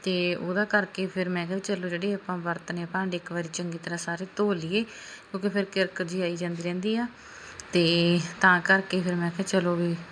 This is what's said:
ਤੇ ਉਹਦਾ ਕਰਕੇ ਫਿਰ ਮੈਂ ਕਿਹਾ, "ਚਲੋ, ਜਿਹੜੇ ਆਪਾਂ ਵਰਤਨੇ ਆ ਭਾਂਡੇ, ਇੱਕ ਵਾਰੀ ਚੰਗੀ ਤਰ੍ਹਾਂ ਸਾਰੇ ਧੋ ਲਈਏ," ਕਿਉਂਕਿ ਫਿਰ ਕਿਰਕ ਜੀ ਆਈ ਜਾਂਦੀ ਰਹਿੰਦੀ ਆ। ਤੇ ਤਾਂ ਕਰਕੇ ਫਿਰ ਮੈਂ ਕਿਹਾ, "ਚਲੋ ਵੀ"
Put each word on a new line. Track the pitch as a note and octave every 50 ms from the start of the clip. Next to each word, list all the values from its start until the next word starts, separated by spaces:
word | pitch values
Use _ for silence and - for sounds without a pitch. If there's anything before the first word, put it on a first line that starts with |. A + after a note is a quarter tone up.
| -
ਤੇ | F#3+ F#3 F3+ F3+ F3+ F3
ਉਹਦਾ | - - F3 F3+ G3 G#3
ਕਰਕੇ | G3+ - G#3 G3 F#3 - - G3
ਫਿਰ | F#3 - F#3+ F#3 F3+
ਮੈਂ | F#3 F3 F3
ਕਿਹਾ, | E3+ F#3 G3
"ਚਲੋ, | F#3+ - G3+ F#3 F3+ F3+
ਜਿਹੜੇ | F3 E3+ F3+ G3+ G3+
ਆਪਾਂ | F#3+ - - F#3
ਵਰਤਨੇ | F3+ E3+ F3 E3+ E3+ - - F3 F3 E3+
ਆ |
ਭਾਂਡੇ, | E3 E3+ F#3+ F#3+ F#3+ F3
ਇੱਕ | F3 F3 -
ਵਾਰੀ | E3+ F3 E3+ D#3+ D#3+
ਚੰਗੀ | - F3+ F3 E3+
ਤਰ੍ਹਾਂ | E3 - E3 E3+
ਸਾਰੇ | E3 - - E3+ E3+ F#3+ F#3+ -
ਧੋ | - G#3 G#3 G3
ਲਈਏ," | F3 D#3+ D#3+ F#3 G#3+ A3+ A3 - - - - - - - -
ਕਿਉਂਕਿ | - F#3+ F#3 G3+
ਫਿਰ | F3 G3+ G3
ਕਿਰਕ | G3 - F#3+ F#3+ F3+ - - F#3
ਜੀ | E3 F3 F#3
ਆਈ | F3+ E3+ F3
ਜਾਂਦੀ | E3+ F3 F3 E3+ E3+ E3+
ਰਹਿੰਦੀ | F3 F3 F3+ F#3 G#3+ A3
ਆ। | A#3 A#3+ A#3+ - - - - - - - - - - - - -
ਤੇ | F3+ E3+ E3 E3+ E3+ E3+ E3+ F3 F3 D#3+ - - -
ਤਾਂ | - F#3+ F3+ F3+
ਕਰਕੇ | E3+ - F#3+ F#3+ F#3+ - - F#3
ਫਿਰ | E3+ F3+ F3
ਮੈਂ | F3 F3 E3+
ਕਿਹਾ, | E3+ F3 G3
"ਚਲੋ | - - F#3+ F3 F3 F3
ਵੀ" | E3+ F3 E3+ E3+ E3+ E3+ -